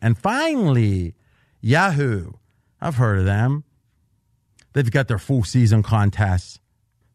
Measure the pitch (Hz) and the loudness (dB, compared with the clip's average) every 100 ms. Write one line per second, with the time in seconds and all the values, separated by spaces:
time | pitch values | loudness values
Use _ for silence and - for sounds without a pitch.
0 | 110 113 196 254 320 285 175 123 107 95 | -2 0 0 -2 0 0 0 2 2 0
1 | 85 - _ _ _ _ 110 147 196 143 | -4 -10 _ _ _ _ 0 2 2 0
2 | 139 101 85 - _ _ _ _ - 127 | -2 -4 -6 -16 _ _ _ _ -6 -2
3 | 117 98 92 101 123 147 - _ _ _ | 0 2 0 0 0 -2 -6 _ _ _
4 | _ _ _ _ _ _ _ - 120 143 | _ _ _ _ _ _ _ -2 0 0
5 | 127 104 - 131 101 127 113 110 98 110 | -2 -4 -2 -2 0 2 4 2 2 0
6 | 104 - 101 90 - - _ _ _ _ | 0 0 0 -2 -4 -14 _ _ _ _
7 | _ | _